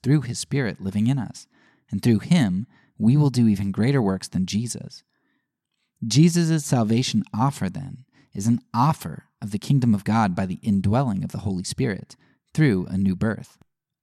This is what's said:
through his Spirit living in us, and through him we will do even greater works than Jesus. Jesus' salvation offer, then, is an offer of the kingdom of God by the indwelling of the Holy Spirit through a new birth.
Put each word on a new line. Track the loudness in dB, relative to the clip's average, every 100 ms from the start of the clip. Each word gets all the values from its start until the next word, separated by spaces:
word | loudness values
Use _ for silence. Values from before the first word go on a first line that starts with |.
through | 0 0
his | 0 -8
Spirit | -4 -2 -2 -4
living | -4 0 0
in | 0
us, | -6 -14 -20 _ _ _ _
and | -2
through | 2 2
him | 2 2 2 0 -6 _ _ -2
we | 2 4
will | 4
do | 4 2
even | 2 -2
greater | 0 0 2
works | 0 -2 -4
than | -4 -2
Jesus. | -4 -6 -8 -14 -20 _ _ _ _ _ _ _ _ _ _ 0
Jesus' | 4 6 4 0 0
salvation | 0 0 2 0 0 -2 -2
offer, | -2 -4 -2 -6
then, | -8 -12 -16 _ _ _
is | -4 0
an | 0 -2
offer | 0 0 0 -8 -14 -18 _
of | -8
the | -4
kingdom | 0 2 4 2
of |
God | 2 2 2 0
by | -4
the | -4
indwelling | 0 2 2 2 0 -2
of | -6
the | -6
Holy | -6 -6
Spirit | -6 -4 -4 -4 -10 -20 _ _ _
through | 2 2 2 -2
a | 0
new | 0 0
birth. | -2 -4 -10 _ _ _ _ _